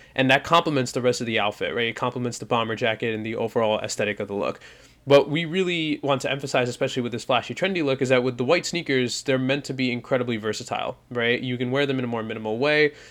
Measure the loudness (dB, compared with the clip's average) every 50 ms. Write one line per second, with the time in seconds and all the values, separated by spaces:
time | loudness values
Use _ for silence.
0 | -20 -10 -2 0 4 4 4 4 4 4 4 4 4 4 0 0 0 0 -2 0
1 | 2 2 2 2 -2 -2 0 0 0 0 -2 -2 -4 -2 -2 0 -2 -2 -2 -2
2 | -4 -4 -4 -4 -4 -4 -6 -6 -4 0 0 0 0 0 -2 -2 0 0 0 0
3 | -2 -4 -4 -4 -4 -6 -4 -4 -4 -2 0 2 2 2 2 0 -2 -4 -4 -2
4 | -2 -2 -2 -4 -6 -6 -4 -2 -2 -4 -4 -6 -14 -20 -20 -20 -20 -20 -20 _
5 | 2 6 6 6 6 6 0 -2 -2 -2 -2 0 0 0 0 0 0 -2 -2 -2
6 | 0 0 0 0 0 -4 -4 -4 -4 0 0 0 0 0 -2 -2 -2 -2 0 -2
7 | -2 -2 -4 -6 -2 0 0 0 0 -2 -4 -2 -2 0 0 0 0 0 0 0
8 | 2 4 4 4 4 0 -2 -2 2 2 2 2 0 -2 -4 -4 -2 0 0 0
9 | 0 0 -4 -4 -2 0 0 2 2 0 0 -2 -2 -6 -4 -2 0 0 0 -2
10 | -2 -2 0 0 0 -2 -2 -2 -2 -4 -4 -4 -6 -6 -4 -4 -4 -6 -8 -10
11 | _ -8 -4 0 2 2 2 0 0 -4 -2 -2 -2 0 0 0 0 0 0 -2
12 | -2 -2 -2 -4 -4 -4 -6 -6 -4 -4 -2 0 2 2 4 4 4 2 0 -6
13 | -20 -20